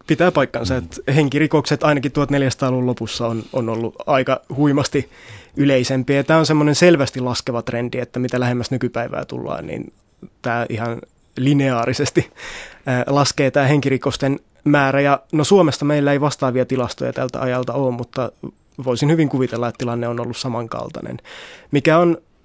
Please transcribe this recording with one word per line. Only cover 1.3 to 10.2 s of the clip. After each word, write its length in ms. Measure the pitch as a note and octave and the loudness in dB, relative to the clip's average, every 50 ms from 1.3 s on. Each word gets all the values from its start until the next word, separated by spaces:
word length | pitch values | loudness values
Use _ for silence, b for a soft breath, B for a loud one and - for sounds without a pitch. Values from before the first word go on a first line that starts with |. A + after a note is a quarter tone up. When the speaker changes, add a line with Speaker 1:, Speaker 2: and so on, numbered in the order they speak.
| C#3+ D3 D#3 C#3+ D#3+ D3+ C#3 - D3 - - | 2 0 0 2 2 0 0 0 -2 0 2
Speaker 1:
ainakin 280 | D3+ D3 C#3 A#2+ C#3+ | 2 2 2 0 -2
tuhatneljäsataa-luvun 720 | - D3 C#3+ B2+ C#3+ C#3 C3+ B2+ - - C#3 B2+ B2+ B2+ B2 | 0 -2 0 2 2 2 2 0 0 -2 -2 0 0 0 0
lopussa 420 | B2+ A#2+ - A#2 G#2+ - - A#2 | -2 -2 -4 -6 -8 -6 -4 -4
on, 160 | A#2 A#2 A2+ G#2 - - | -4 -4 -4 -6 -6 -4
on 160 | C3 A#2 A2+ | -4 -2 -2
ollut 260 | A2+ A2+ A#2 A2 - - - | -2 -4 -4 -6 -8 -6 -2
aika 360 | - C#3+ C3 B2+ C3+ C3 - - - C3+ | 0 0 2 2 0 -2 -4 -4 -6 -2
huimasti 540 | C#3 D3 C#3+ C#3 D3 C3 - - C#3+ - B B B B B B B B B B | 2 2 2 4 2 0 0 -2 -4 -4 B B B B B B B B B B
yleisempiä. 580 | - C#3 C#3+ C3+ B2+ B2 - C3+ C3 B2+ - C#3 | 0 2 4 4 2 2 0 -2 -2 0 0 0
Ja 80 | C#3 C#3 | 0 2
tää 140 | - D#3+ | 4 4
on 80 | D#3+ D#3 | 4 4
semmoinen 300 | D3+ D#3 D3+ D3 D3 C#3+ | 4 4 4 4 2 4
selvästi 440 | - F3+ F3+ E3+ C#3 C3+ - - C3 | 6 6 6 6 4 2 -2 -4 -4
laskeva 420 | B2 B2 A#2 - - - A#2+ A#2 | -4 -4 -4 -6 -6 -6 -6 -6
trendi, 380 | A2 - A#2+ A#2+ B2 A#2+ B2 B2 | -6 -4 -6 -6 -4 -4 -6 -6
että 200 | A#2+ - - B2+ | -6 -6 -4 -4
mitä 200 | B2 B2 B2 B2 | -4 -2 -2 0
lähemmäs 320 | B2 B2 B2 B2 A#2+ - | 0 0 0 -2 -2 -4
nykypäivää 540 | C3+ B2 B2+ B2 - A#2+ A#2+ - - - - | -2 -2 -2 -2 -2 -4 -4 -4 -6 -8 -8
tullaan, 420 | - - B2 - - C#2+ - - | -8 -8 -8 -6 -6 -6 -6 -6
niin 260 | - - - - - - _ _ _ _ _ | -8 -8 -8 -10 -12 -16 _ _ _ _ _